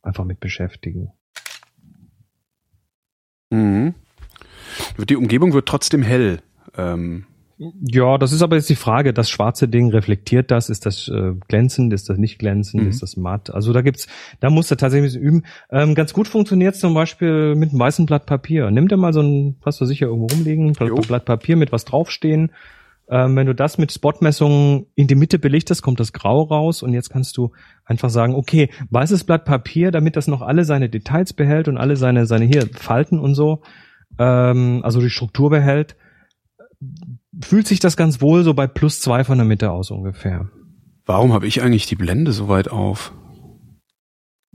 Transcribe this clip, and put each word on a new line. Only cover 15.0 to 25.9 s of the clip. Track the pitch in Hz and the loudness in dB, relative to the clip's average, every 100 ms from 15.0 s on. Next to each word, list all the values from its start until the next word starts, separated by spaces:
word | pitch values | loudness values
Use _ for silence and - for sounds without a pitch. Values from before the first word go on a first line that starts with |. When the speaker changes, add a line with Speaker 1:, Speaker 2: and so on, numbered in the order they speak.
| 143 | 0
Speaker 1:
ein | |
bisschen | 123 | 0
üben. | 143 160 - - _ | 2 2 0 -12 _
Ähm, | 135 151 | 0 2
ganz | 151 156 | 2 0
gut | - 214 | 0 0
funktioniert's | 226 202 185 185 196 | 0 2 2 2 0
zum | 175 160 | 0 0
Beispiel | 160 - 170 156 151 | -2 -2 0 0 2
mit | 151 160 | 0 0
einem | 139 | 2
weißen | 123 147 156 | 2 2 2
Blatt | 147 - | 0 0
Papier. | 139 - 160 110 | -4 -2 -2 2
Nimm | 110 185 | 2 2
dir | 196 | 2
mal | 175 | 2
so | 156 | 2
ein, | 143 143 139 135 | 2 0 -2 -4
hast | - 143 | -6 -2
du | 127 | -2
sicher | 139 127 | -2 -2
irgendwo | 113 113 | -2 0
rumliegen, | 156 156 156 156 | 0 0 0 0
Blatt, | 147 117 | 0 0
Speaker 2:
Jo. | 120 | -2
Speaker 1:
Blatt | 110 120 - | -2 -2 -2
Papier | 117 - 165 | -2 2 2
mit | 147 | 2
was | 113 - | -2 -2
draufstehen. | 139 170 - 156 156 160 - - - _ _ - | -4 -4 -4 0 0 0 -6 -20 -20 _ _ -4
Ähm, | 127 131 131 | 0 2 2
wenn | 131 | 0
du | |
das | 123 147 - | 0 -2 -2
mit | 151 | -4
Spotmessungen | - 147 147 156 147 147 143 143 139 - - | -2 -2 2 0 2 2 4 4 2 0 0
in | 135 | 2
die | 139 | 4
Mitte | 156 165 | 4 2
belichtest, | 143 147 - 175 | 2 0 0 -2
kommt | - | -2